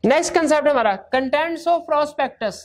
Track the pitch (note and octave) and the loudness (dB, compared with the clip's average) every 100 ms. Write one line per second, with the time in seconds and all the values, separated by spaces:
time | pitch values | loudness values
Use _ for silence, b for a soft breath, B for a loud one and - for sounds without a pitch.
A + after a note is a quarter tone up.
0 | G#3+ D4 E4 E4+ D#4 D4+ C#4+ C#4 A3 G3 | 4 2 2 0 2 2 2 2 0 -2
1 | - B3+ C4 D4 E4 E4 E4+ E4+ E4+ D4 | -4 -4 0 -2 -2 -4 -2 -2 0 -2
2 | D4 - C4 - G#3+ - | -2 -4 -6 -4 -8 -8